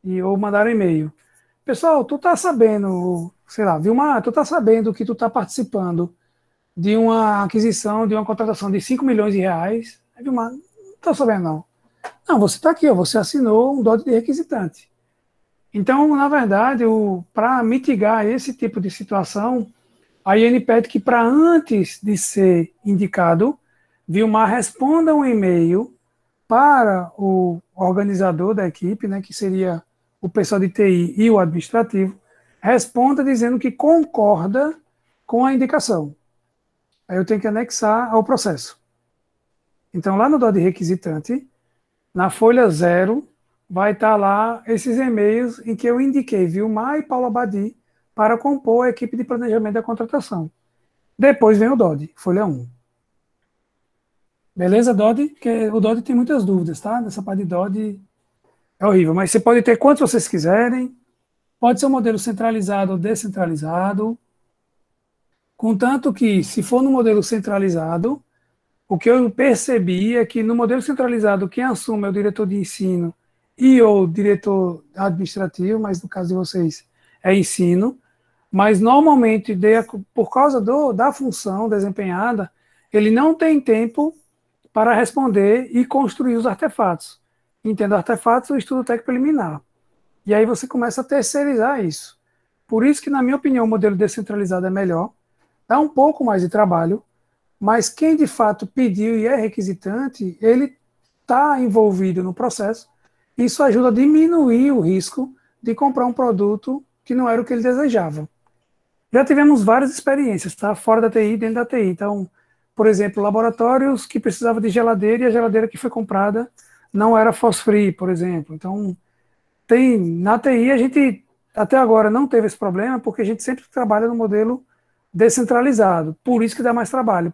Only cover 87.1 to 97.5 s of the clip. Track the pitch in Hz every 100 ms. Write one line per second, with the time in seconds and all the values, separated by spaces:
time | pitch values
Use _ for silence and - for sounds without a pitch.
87.1 | - _ _ _ _ 220 208 208 208 269
88.1 | 220 - 240 240 277 - 262 254 233 233
89.1 | 247 277 302 180 151 _ _ _ _ _
90.1 | _ - 208 220 233 262 262 240 - 262
91.1 | 277 240 285 285 247 226 277 185 151 -
92.1 | _ _ _ _ _ _ 220 247 285 -
93.1 | 277 247 277 285 254 226 220 208 196 202
94.1 | 208 196 208 196 185 185 185 196 165 196
95.1 | _ _ _ _ _ _ 254 302 269 285
96.1 | 302 254 202 180 208 208 175 165 202 -
97.1 | _ _ _ _